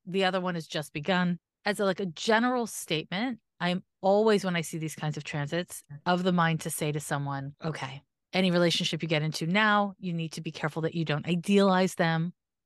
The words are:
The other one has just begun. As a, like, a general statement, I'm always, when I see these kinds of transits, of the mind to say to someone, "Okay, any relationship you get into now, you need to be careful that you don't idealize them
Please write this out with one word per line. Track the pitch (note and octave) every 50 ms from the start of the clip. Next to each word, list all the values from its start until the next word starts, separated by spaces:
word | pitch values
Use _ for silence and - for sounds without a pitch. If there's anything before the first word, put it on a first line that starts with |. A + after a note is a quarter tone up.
| _
The | F#3+ E3+ G3 F#3+
other | F#3 F3+ F#3+
one | F3+ F#3 F3
has | E3+ D3+ -
just | - D#3+ D3 -
begun. | - D#3+ D3 - F#3+ F3+ F3+ F3 F3+ - - _ _ _ _
As | - G3 G#3
a, | G#3
like, | G3 F3+ -
a | G3+ F#3
general | D3+ - - A3 A#3+ A3 A#3+ B3 B3+ A#3+ A#3 G3+
statement, | - - - - F3 D3+ D#3 - F3 F#3 A#3 C4+ A#3 - _ _ _ _
I'm | E3+ F3+ F3+ F#3 - _ _ _
always, | - F#3+ G3 G#3 A3 A3 G#3+ G3 F3+
when | F#3 F3
I | E3+
see | D#3+ - - D#3+
these | D#3+ D#3 -
kinds | - D#3 D3+ D3 D3+
of | C#3+
transits, | - - D3 C#3+ C#3 E3 E3+ F3+ - - - - _ C#3+ C#3+ -
of | F3 F3+ F3+ F3+
the | F#3
mind | F3+ F3 E3 E3 E3 D#3
to | - D#3+
say | - - E3 D3+
to | D3 D3+
someone, | - - D#3 C#3+ C#3+ C#3 C#3 C#3 C#3 C#3 C#3+ _ -
"Okay, | D#3+ D3 - C#3 C3 C3+ C#3 - _ _ _ _ _ -
any | F#3 F#3+ F#3
relationship | F3 F3 F3 E3+ D#3+ - F3+ - - D#3+ -
you | D#3+
get | D#3+ D3+
into | D3+ D#3 D3+ - E3
now, | D#3+ F3+ G#3 A3 G#3+ G#3 G#3 G3+ G3+ F#3+ -
you | - F3+ E3+
need | E3 D#3+ D#3+ -
to | -
be | D#3+ E3
careful | - - - D#3 - D#3+ D#3
that | D#3+ -
you | E3+ D#3+
don't | D3 D3 D3 - D#3+
idealize | F3 F3 D#3+ - G3+ G3 G3 G3 F#3 F#3 F#3+ F3+ -
them | - F3 E3 E3 D#3+ E3 F3+ - _ _ _ _ _ _